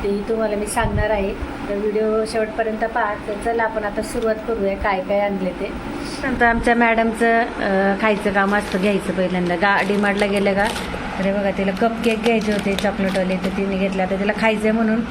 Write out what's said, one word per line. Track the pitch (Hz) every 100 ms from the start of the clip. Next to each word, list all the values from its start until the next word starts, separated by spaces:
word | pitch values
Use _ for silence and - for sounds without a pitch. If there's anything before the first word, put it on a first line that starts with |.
तेही | 202 202 202
तुम्हाला | 220 220 202
मी | 208
सांगणार | - 220 202 214
आहे. | 214 196 - - - -
तर | 202
व्हिडिओ | 214 214 220 220 220
शेवटपर्यंत | 226 214 214 226 220
पहा. | 226 240 214
तर | 208 - 208 233
चला, | 233
आपण | 220 214
आता | 208 202
सुरुवात | 214 240 226 214 -
करूया | 226 196 196
काय | 214 190
काय | 190 202
आणले | 202 196 185
ते. | 175 202 - - - - -
नंतर | 269 247 240
आमच्या | 196 - 233
मॅडमचं, | 233 226 226 220 233 226
अं, | 240 - 208 190 196 196
खायचं | 220 202 208
काम | 202 196 208
असतं, | 208 196
घ्यायचं | 196 196 196
पहिल्यांदा. | 180 185 185 180 175
गा-, | 202 196 190
डी | 202
मार्टला | 202 196 208
गेलं | 202 196
का, | 196 208 226 - - - -
अरे | 196
बघा, | 196 196
तिला | 190 196
कपकेक | 190 233 226 233 220
घ्यायचे | 226 233 202
होते | 208 196 196
चॉकलेटवाले, | 202 196 190 190 185 185
तर | 185 190
तिने | 196 190
घेतला. | 196 190 185
तर | 190
तिला | 202 208
खायचं | 220 214
आहे | 214
म्हणून | 220 226 220 226